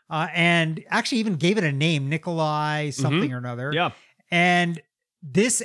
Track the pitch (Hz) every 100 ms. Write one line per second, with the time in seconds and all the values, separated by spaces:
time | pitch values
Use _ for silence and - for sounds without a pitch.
0 | - 156 170 170 170 170 160 160 - 208
1 | 233 240 220 160 170 220 160 135 160 151
2 | 135 156 180 165 156 151 151 151 151 131
3 | 135 156 143 127 123 120 135 151 165 -
4 | _ _ - 175 180 175 175 165 - _
5 | _ _ 151 139 240 -